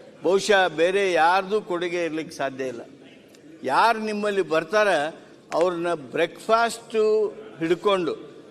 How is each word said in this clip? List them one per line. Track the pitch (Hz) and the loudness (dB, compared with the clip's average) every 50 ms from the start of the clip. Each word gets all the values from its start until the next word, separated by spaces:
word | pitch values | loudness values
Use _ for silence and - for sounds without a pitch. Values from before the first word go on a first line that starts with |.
| - - - - - | -20 -20 -12 -4 0
ಬಹುಶಃ | 156 185 196 190 - 208 196 185 175 | 2 2 2 4 4 4 4 4 2
ಬೇರೆ | 156 151 160 180 190 202 202 190 | 2 2 2 2 2 2 2 2
ಯಾರ್ದು | 175 160 156 170 180 196 190 185 208 214 | 4 4 4 4 4 2 2 0 -2 -4
ಕೊಡುಗೆ | - - 180 170 175 180 170 175 170 | -2 -4 -4 -4 -4 -4 -2 -2 -2
ಇರ್ಲಿಕ್ಕೆ | 165 151 160 156 - - | -2 -4 -6 -8 -8 -8
ಸಾಧ್ಯ | - 143 135 135 131 135 | -6 -6 -6 -6 -6 -8
ಇಲ್ಲ. | 127 120 117 117 - - - - - - - - - - - - - - - - | -8 -8 -10 -14 -16 -20 -20 -20 -20 -20 -20 -20 -20 -20 -20 -20 -20 -18 -10 -6
ಯಾರು | 127 139 165 196 226 233 220 | -2 2 4 4 4 2 0
ನಿಮ್ಮಲ್ಲಿ | 214 214 214 208 208 208 202 196 | -2 -4 -4 -2 -2 -2 0 -2
ಬರ್ತಾರೆ, | 180 151 156 160 160 156 214 214 214 202 180 151 143 156 175 - - - - - - - - | -2 0 0 -2 0 0 0 2 2 4 2 2 0 -2 -6 -10 -18 -20 -20 -20 -12 -6 -2
ಅವ್ರನ್ನ | 151 170 185 180 170 170 175 175 | 0 0 0 0 -2 -2 -4 -4
ಬ್ರೇಕ್‌ಫಾಸ್ಟು | 156 135 120 - 147 165 170 - - - - 220 226 233 233 226 - - - - 220 214 214 214 220 214 196 - - - - - 143 | -4 -6 -6 -4 -2 -2 -2 -4 -6 -2 0 2 2 2 0 -2 -6 -10 -6 -2 0 2 2 2 0 0 -2 -6 -10 -16 -18 -10 -6
ಹಿಡ್ಕೊಂಡು | 160 165 175 170 - 208 196 185 175 147 110 - - - - - - - | -2 -2 -2 0 0 0 0 0 0 -2 -6 -6 -10 -16 -20 -20 -20 -20